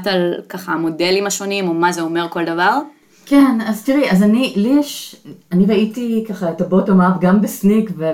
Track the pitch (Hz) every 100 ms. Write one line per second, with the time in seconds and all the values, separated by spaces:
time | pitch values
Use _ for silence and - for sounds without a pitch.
0 | 190 185 175 - - 180 180 160 165 156
1 | 175 190 202 190 202 196 185 165 175 165
2 | 165 170 170 175 165 165 185 254 311 -
3 | _ _ - 277 269 226 220 208 - 277
4 | 262 185 208 226 254 196 214 285 285 -
5 | - - 147 147 - 180 202 214 214 247
6 | 240 220 220 190 170 160 180 190 190 190
7 | 180 180 180 202 - - 196 220 - 156
8 | 160